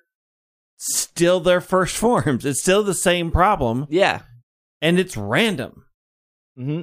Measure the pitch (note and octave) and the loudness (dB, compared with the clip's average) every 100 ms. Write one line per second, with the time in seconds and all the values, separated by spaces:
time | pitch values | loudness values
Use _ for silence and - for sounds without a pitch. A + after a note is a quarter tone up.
0 | _ _ _ _ _ _ _ _ - - | _ _ _ _ _ _ _ _ -8 -6
1 | - - E3+ F3+ E3+ F3+ F3 F#3 F3+ - | -6 0 2 2 2 2 2 0 0 0
2 | A3 A#3 D3 B2 C3+ C3+ - F#3+ G#3 F3+ | 0 2 0 -2 -2 -2 2 2 2 0
3 | F#3+ F3 E3+ D3+ F#3 G3 B2 A#2 D3 D#3+ | 0 0 0 2 2 2 0 -2 -2 0
4 | F#3 F#2+ - - _ _ _ _ D#3 F3 | 0 0 -10 -20 _ _ _ _ 0 0
5 | F#3 - G2+ B2+ A3+ E3 A2 - _ _ | 0 -6 -4 -2 -2 -2 -8 -14 _ _
6 | _ _ _ _ _ - B2+ D#3 | _ _ _ _ _ -12 -8 -6